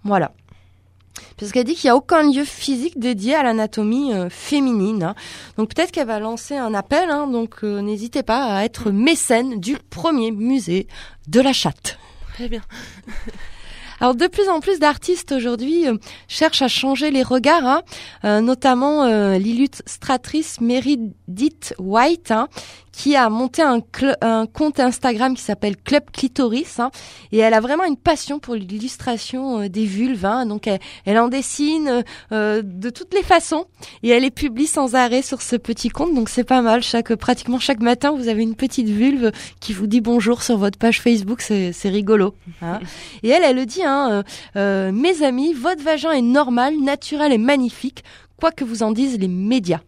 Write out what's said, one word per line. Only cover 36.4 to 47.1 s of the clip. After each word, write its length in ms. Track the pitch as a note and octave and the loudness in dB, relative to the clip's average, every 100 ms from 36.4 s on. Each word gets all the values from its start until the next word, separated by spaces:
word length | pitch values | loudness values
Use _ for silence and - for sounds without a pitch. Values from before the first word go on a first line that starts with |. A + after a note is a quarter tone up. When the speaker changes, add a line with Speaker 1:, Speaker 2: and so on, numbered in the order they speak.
Speaker 1:
pas 180 | A#3+ C4 | 2 2
mal. 220 | A#3 A#3 | 4 2
Chaque, 320 | - A#3 A3+ A3+ | 2 -2 0 -2
pratiquement 440 | - - - B3 | 0 0 0 -2
chaque 200 | - A3 | 0 0
matin, 320 | A#3 B3 C#4+ | 2 2 0
vous 160 | D4 A#3 | 0 -2
avez 160 | A3 | 0
une 120 | A3+ A3 | -2 -2
petite 340 | C4+ - A3 | -4 -2 -2
vulve 420 | G#3 B3+ C#4 A3+ G#3+ - - | 2 2 4 0 -2 -16 -14
qui 140 | - | -10
vous 140 | G3 G#3 | -6 0
dit 140 | A#3 | 0
bonjour 420 | A3 A#3+ G#3 A#3+ | 4 2 2 0
sur 140 | - A3+ | 0 0
votre 200 | G3+ G3 | 0 2
page 240 | A3+ A3 | 2 2
Facebook, 400 | B3 A3+ G3 A#3+ | 4 2 2 -6
c'est, 300 | - G#3 F3+ | -2 -2 -2
c'est 180 | F3 G3+ | -2 -2
rigolo, 460 | G3 G3+ A3 F#3+ - - E3 | -2 2 4 4 -2 -20 -12
hein. 180 | E3+ F#3+ F3+ - | -8 -8 -10 -16
<laughs> 220 | - - | -18 -6
Et 60 | A3 | 2
elle, 140 | D#4 | 4
elle 120 | E4 B3+ | 4 2
le 100 | B3+ | -2
dit, 160 | F#4 | -2
hein, 100 | E4+ C#4 C4+ | 0 0 2
euh, 120 | G3+ G3+ - - G3+ | 0 -4 -12 -10 -2
euh, « 360 | G3+ G3 F#3+ | 0 0 0
Mes 300 | G3 D#4 F4 | 0 0 2
amis, 300 | D4 B3 D4+ | 0 2 -2
votre 280 | D4+ C#4 F4+ | 0 -2 -2
vagin 300 | D4 D#4 D4+ | -2 -2 0
est 100 | D4+ | 2
normal, 540 | A#3+ C4 C#4 A#3+ C4 D#4 | 4 2 2 2 0 0
naturel 520 | C4+ C#4+ - | 0 -2 -4